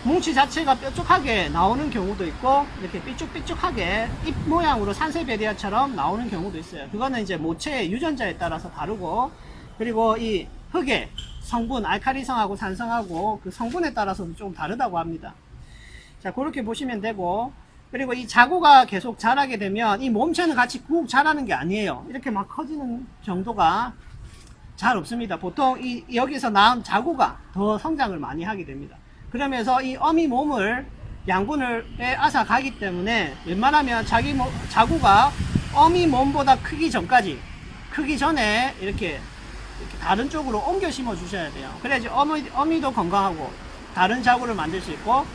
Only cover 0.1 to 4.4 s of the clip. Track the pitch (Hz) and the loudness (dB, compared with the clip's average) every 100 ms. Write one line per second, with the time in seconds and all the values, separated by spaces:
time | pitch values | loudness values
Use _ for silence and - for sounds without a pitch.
0.1 | 330 262 269 277 311 320 254 269 311 349 | 2 2 4 2 2 2 2 0 -4 2
1.1 | 359 277 220 160 151 185 247 302 233 185 | 2 4 0 0 2 4 4 0 -2 -2
2.1 | 202 175 147 262 277 285 - 185 180 - | -2 -4 -2 4 4 2 -6 -8 -8 -8
3.1 | 240 330 330 269 339 370 254 175 202 233 | -10 -8 -8 -8 -4 -2 -2 0 0 -2
4.1 | - 320 277 | -4 -4 -4